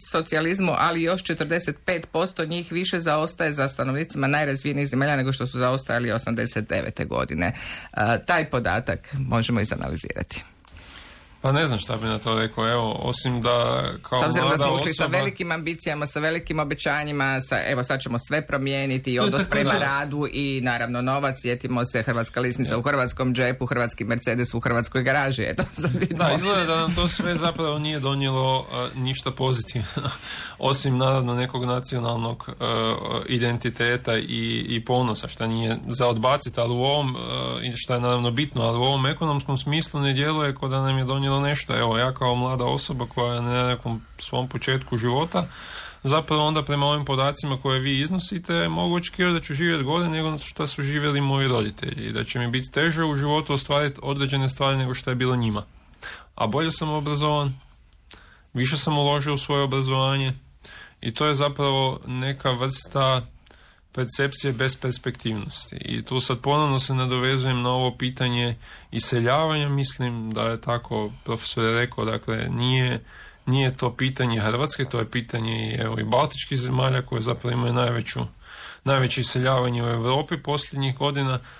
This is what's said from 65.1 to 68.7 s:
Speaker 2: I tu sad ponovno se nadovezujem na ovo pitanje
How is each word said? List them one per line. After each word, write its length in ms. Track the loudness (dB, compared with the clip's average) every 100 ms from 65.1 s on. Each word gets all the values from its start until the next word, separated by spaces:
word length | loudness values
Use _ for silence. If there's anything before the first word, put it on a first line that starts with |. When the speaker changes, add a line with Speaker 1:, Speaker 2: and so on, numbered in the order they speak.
| -4 -4 -4 -6 -10 -10 -10
Speaker 2:
I 260 | -6 -6
tu 180 | -4 -2
sad 200 | 0 0
ponovno 400 | 2 4 4 2
se 140 | 2
nadovezujem 680 | 0 2 2 2 2 2 2
na 80 | 2
ovo 280 | 2 2 0
pitanje 580 | -4 0 0 2 0 -2 -10